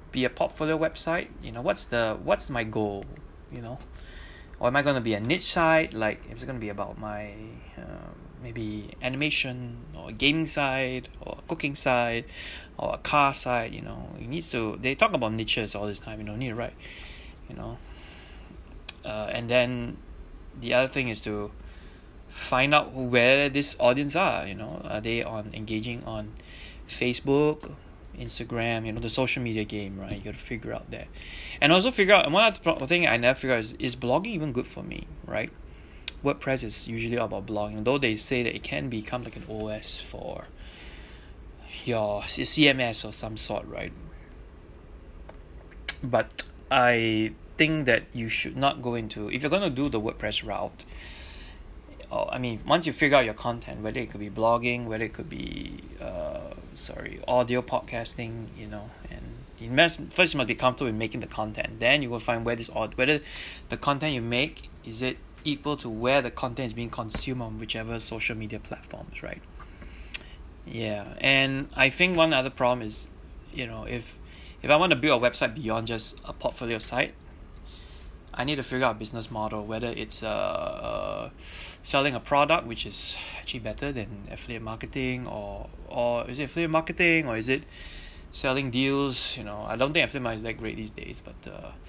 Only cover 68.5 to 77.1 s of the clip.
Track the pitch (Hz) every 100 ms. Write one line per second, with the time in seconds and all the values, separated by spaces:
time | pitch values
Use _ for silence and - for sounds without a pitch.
68.5 | 107 - - - - - - - - -
69.5 | - - - - - - - - - -
70.5 | - - 120 110 104 101 - 135 135 135
71.5 | 135 139 - 131 - 180 175 160 139 131
72.5 | - 123 123 110 107 - - - - -
73.5 | - 117 110 110 120 - - - - -
74.5 | - - 151 180 135 151 123 120 - 123
75.5 | 113 113 113 110 113 - - - - 127
76.5 | - 117 113 - 120 143